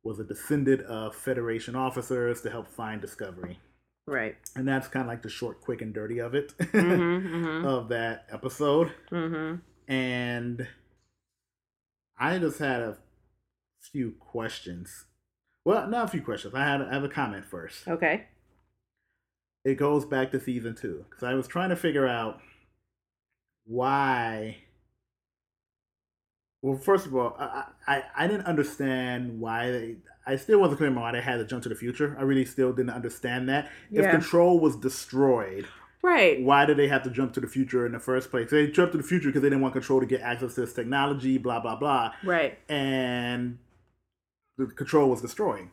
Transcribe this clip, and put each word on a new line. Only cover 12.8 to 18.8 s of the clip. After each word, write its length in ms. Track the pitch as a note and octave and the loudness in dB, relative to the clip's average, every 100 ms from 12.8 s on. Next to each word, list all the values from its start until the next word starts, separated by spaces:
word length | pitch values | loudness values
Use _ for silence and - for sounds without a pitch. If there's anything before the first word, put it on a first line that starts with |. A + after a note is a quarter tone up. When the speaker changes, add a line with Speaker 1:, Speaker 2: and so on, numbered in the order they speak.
Speaker 1:
a 160 | A#2 - _ _ _ _ _ _ _ _ | -4 -8 _ _ _ _ _ _ _ _
few 320 | - C#3+ A#2 A2+ | -12 -8 -6 -8
questions. 840 | - A#2 A2 - F#2 F2 F2 - - _ _ _ _ _ | -12 -8 -8 -8 -12 -14 -14 -18 -20 _ _ _ _ _
Well, 240 | E3 G#3+ - | 0 0 0
not 160 | A#3+ | -4
a 40 | A3 | -4
few 140 | E3 | -6
questions. 320 | - G2+ G2+ | -6 -8 -6
I 100 | B2+ | -2
had, 160 | C#3+ C#3 | 0 0
I 120 | B2+ | -2
have 80 | C3+ | -4
a 60 | C#3 | -4
comment 360 | D3 B2 F#2+ | -4 -4 -6
first. 440 | - F2+ E2 - - | -12 -14 -12 -14 -6
Speaker 2:
Okay. 380 | E3+ E3 G3 - _ _ _ _ _ | 0 0 0 -6 _ _ _ _ _